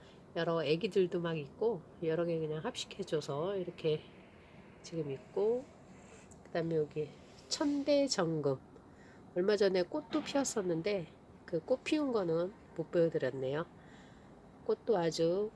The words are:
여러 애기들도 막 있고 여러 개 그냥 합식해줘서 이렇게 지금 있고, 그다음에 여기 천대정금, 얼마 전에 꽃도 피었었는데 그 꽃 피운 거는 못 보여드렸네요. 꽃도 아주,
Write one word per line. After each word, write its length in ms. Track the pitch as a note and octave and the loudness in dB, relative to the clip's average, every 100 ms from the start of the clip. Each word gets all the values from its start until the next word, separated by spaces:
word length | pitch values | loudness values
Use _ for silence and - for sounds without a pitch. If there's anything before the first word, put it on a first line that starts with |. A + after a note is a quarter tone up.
| - - - E3+ | -20 -20 -8 -2
여러 280 | E3+ E3 | 0 0
애기들도 560 | C#3+ E3 G#3 G3 F3+ F3+ | 2 0 2 2 2 0
막 160 | E3+ D#3+ | -2 -4
있고 460 | C#3 - A3 F#3 - - | -6 -2 -2 -2 -8 -6
여러 200 | D#3+ D#3+ | -2 0
개 140 | E3+ E3 | 0 0
그냥 260 | D#3 D#3 | -2 -4
합식해줘서 920 | G#3 - - - F#3 D#3 C#3+ C#3 F3+ G3 | -6 -8 -10 -10 -4 -4 -2 -4 -2 -4
이렇게 440 | F3 - D#3+ D#3 - - - - - - - - | -6 -4 -2 -2 -4 -20 -20 -20 -20 -20 -20 -20
지금 260 | - E3 C#3+ | -10 -6 -4
있고, 540 | C3+ - F#3+ G#3 B3 C#4 - - - - - - - | -6 -6 -2 0 0 -4 -18 -20 -20 -20 -20 -20 -20
그다음에 320 | - E3+ E3 D#3+ | -8 -4 0 0
여기 320 | D3 D3+ D3 - - - - | 0 -2 -6 -8 -20 -16 -6
천대정금, 1080 | - D4 C#4+ C#4 C#4+ C#4 - E3 D#3+ C#3 C3+ - - - - - - - F3+ | 0 0 2 4 4 4 2 2 2 2 0 -4 -20 -20 -20 -20 -20 -8 -2
얼마 200 | G3 G#3 | 2 4
전에 260 | G3 F#3 | 4 4
꽃도 420 | F3 D4+ D4 D#4 | 0 -4 -4 -4
피었었는데 840 | D4 C#4 C4 A3+ F#3 E3 G3 G3+ D#3+ - - - | 0 0 0 -2 0 0 0 -2 -4 -14 -20 -20
그 160 | - E3 | -4 -4
꽃 240 | - B3+ | 0 -2
피운 280 | - D#4 C#4 | 0 0 2
거는 380 | A3+ F3 E3 F3+ - - - | 0 2 2 0 -6 -14 -10
못 140 | D#3 | 0
보여드렸네요. 760 | F3 E3 D#3+ C3 C3 C3 D3 E3+ - - - - - - - - - | 4 4 2 -2 -2 -2 -2 -4 -10 -20 -20 -20 -20 -20 -20 -20 -8
꽃도 320 | - G#3+ - G3+ | -4 -2 2 2
아주, 540 | E3 D#3 E3 F#3 G#3+ | 2 2 2 2 -2